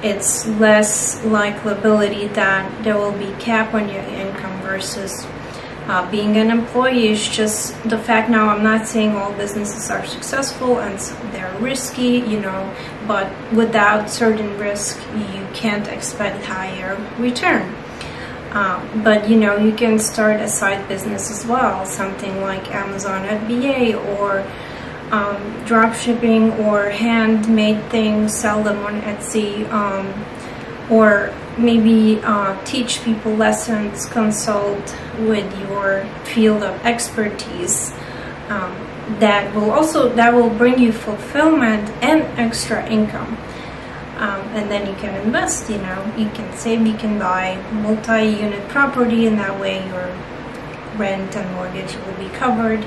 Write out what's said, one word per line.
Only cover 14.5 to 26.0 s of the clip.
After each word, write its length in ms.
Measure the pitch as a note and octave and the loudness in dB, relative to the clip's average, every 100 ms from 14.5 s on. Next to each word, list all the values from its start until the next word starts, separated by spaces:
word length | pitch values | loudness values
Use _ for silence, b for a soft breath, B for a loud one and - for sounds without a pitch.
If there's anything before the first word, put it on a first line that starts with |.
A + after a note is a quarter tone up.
| G3+ | -4
risk, 400 | G#3 G3+ - - - G#3+ | -4 -4 -6 -8 -8 -6
you 320 | G3 F#3+ F#3+ | -6 -6 -8
can't 340 | - A3+ G#3 - | -4 -2 -2 -4
expect 580 | - - - G3+ F#3+ - | -6 -8 -4 -4 -4 -6
higher 520 | F#3+ F#3+ F#3+ F#3+ G3 G#3 - | -6 -6 -6 -6 -6 -6 -2
return. 560 | A#3+ A#3+ F4+ B3+ F#3 - - B B B B B - | -2 2 2 2 0 -8 -12 B B B B B -6
Uh, 280 | G#3 G3 F#3 - A3 | -2 0 -2 -4 0
but, 240 | G#3+ G#3 G#3 | 4 4 6
you 100 | A3+ | 6
know, 200 | G#3 G#3 | 6 4
you 140 | G#3+ | 4
can 260 | G#3+ A#3 G#3+ | 4 2 2
start 420 | - - G#3+ G#3+ | 0 0 2 2
a 80 | G#3+ | 0
side 400 | - G3 G3 - | 0 0 -2 -4
business 440 | G3 A3 G3 - | -6 -4 -4 -6
as 140 | G#3+ A#3 | -6 -2
well, 400 | B3 A#3 F#3+ F#3+ | 0 2 0 -6
something 560 | - G3 G3 G3+ F#3+ | -4 -6 -6 -6 -4
like 320 | G3 F#3+ F#3+ | -4 -6 -6
Amazon 520 | G#3 G3 G3 G3 F#3+ G3 | -6 -6 -6 -4 -4 -2
F 220 | G#3+ A3 | -4 -2
B 200 | A#3+ C#4 | 0 0
A 280 | C4+ A#3+ G#3 G3+ G3+ | 2 2 0 -2 -2
or, 280 | G3+ G3 G3 B B B B B - | 0 0 -2 B B B B B -4
um, 520 | G#3+ G3+ G3+ G3+ - - | -2 0 -4 -6 -8 2
drop 280 | A3+ A3+ | 4 4
shipping 580 | - | 2